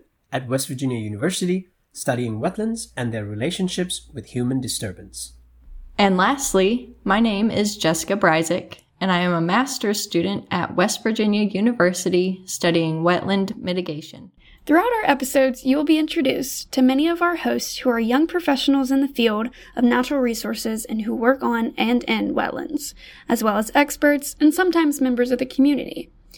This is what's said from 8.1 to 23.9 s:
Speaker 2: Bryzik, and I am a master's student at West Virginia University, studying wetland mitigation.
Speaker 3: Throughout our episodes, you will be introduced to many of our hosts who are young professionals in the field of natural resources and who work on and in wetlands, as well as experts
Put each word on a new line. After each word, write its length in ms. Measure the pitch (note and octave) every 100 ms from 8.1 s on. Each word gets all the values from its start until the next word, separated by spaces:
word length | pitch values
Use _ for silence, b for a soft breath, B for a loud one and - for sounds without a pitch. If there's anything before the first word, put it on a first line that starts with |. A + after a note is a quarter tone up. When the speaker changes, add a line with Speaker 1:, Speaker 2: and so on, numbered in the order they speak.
| G3+
Speaker 2:
Bryzik, 600 | F3 D#3+ E3 F3 - - _ -
and 100 | F#3+
I 80 | F3
am 140 | F3+
a 80 | E3+
master's 600 | E3 G#3 C#4 C4+ G#3 G#3
student 460 | - E3+ F3+ G3+ -
at 240 | F3+ -
West 300 | - G3+ -
Virginia 400 | A3+ A3 G#3+ G#3
University, 1000 | G#3 F#3+ A3+ A#3+ F3+ F3+ F#3 F3+ F#3 F#3 -
studying 580 | - F3 E3 D#3+ D#3+
wetland 540 | E3+ F3+ - G3 G3 -
mitigation. 760 | F3+ F3+ F3+ D3+ - - F#3 _ b b -
Speaker 3:
Throughout 280 | D#4 A#4
our 160 | A4+ -
episodes, 540 | C4+ C4 C#4+ C4 B3+ C4
you 100 | C#4
will 80 |
be 140 | D4+ D#4
introduced 720 | D#4 E4 C4 - C4 - -
to 100 | -
many 280 | B3+ C4+ E4
of 120 | E4+
our 140 | F4 E4
hosts 440 | A#3+ A#3+ - -
who 100 | B3+
are 100 | A#3
young 280 | A3+ B3+ E4
professionals 640 | F4+ - C4+ - C#4 B3+
in 100 | C4+
the 80 | C#4
field 360 | - A3+ G#3+ A#3+ B B -
of 80 |
natural 380 | A#3+ A#3+ B3+ C#4+
resources 640 | B3 A3+ G#3+ A3 A3+ A3 -
and 160 | A3
who 120 | A3
work 300 | A3+ A#3 C4+
on 300 | A#3+ A#3 A#3 -
and 280 | A3 A#3+ -
in 280 | A3 G3+
wetlands, 600 | - - - - D4 - - B B B
as 160 | A3+
well 140 | A3 G3+
as 120 | A3 C#4
experts 600 | C#4+